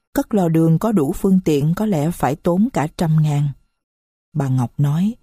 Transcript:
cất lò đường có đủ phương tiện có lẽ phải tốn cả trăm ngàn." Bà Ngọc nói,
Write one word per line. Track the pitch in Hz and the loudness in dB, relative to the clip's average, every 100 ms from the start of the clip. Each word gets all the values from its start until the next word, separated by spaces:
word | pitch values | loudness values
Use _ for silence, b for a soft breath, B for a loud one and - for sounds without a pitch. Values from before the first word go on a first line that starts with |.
| _ | _
cất | - 277 | -4 -2
lò | 208 170 | 0 2
đường | 160 165 165 | 2 2 2
có | 220 | 2
đủ | 196 139 | 0 0
phương | 196 196 190 | -2 2 2
tiện | 180 147 147 175 | 2 0 0 -2
có | 214 | -2
lẽ | 175 151 | -2 -2
phải | 175 135 147 | -2 -4 -2
tốn | 180 175 226 | -2 0 0
cả | - 147 - | -2 -4 -2
trăm | 165 156 | 0 2
ngàn." | 151 147 147 - _ _ _ _ _ _ _ | 2 0 -2 -6 _ _ _ _ _ _ _
Bà | 147 139 | -6 -2
Ngọc | 131 120 - | 0 -2 -2
nói, | 143 156 202 240 | -2 0 -2 -4